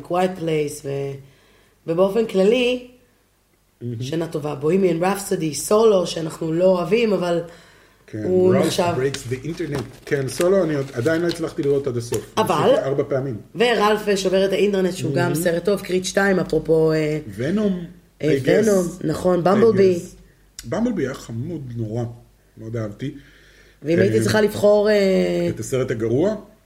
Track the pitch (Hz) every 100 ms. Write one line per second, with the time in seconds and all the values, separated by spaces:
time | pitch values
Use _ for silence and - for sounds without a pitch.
0 | - 175 185 190 165 156 147 143 139 139
1 | 139 139 - _ _ _ _ _ 156 165
2 | 196 208 220 190 190 254 247 247 - -
3 | _ _ _ _ _ _ _ _ 120 113
4 | 127 160 160 160 147 135 151 190 185 165
5 | 180 196 - 180 160 143 - 214 226 196
6 | 175 170 160 - 165 165 185 180 165 226
7 | 226 185 175 170 170 - - - _ _
8 | - 107 180 185 185 190 - - 175 156
9 | 139 - 113 127 151 - 156 139 113 -
10 | - 143 131 113 175 196 160 147 135 123
11 | 131 165 170 165 160 - 139 139 139 120
12 | 117 110 - - 196 160 180 240 139 147
13 | 139 135 135 107 - - 247 175 208 208
14 | 202 190 190 190 196 190 202 196 185 185
15 | 131 139 170 147 175 170 175 196 - 185
16 | 185 202 196 185 185 160 156 160 160 156
17 | 151 151 131 95 147 202 208 180 165 -
18 | _ _ 147 139 123 185 220 190 175 -
19 | 151 151 180 180 170 214 226 190 190 175
20 | - - - _ _ - 117 196 240 196
21 | 127 127 - 117 151 160 127 117 107 113
22 | 117 - - _ _ - 110 117 110 101
23 | 135 - - - _ _ - _ 143 170
24 | 190 - - 214 208 - 208 208 208 208
25 | 196 185 180 175 170 170 113 131 131 120
26 | 113 123 190 214 - _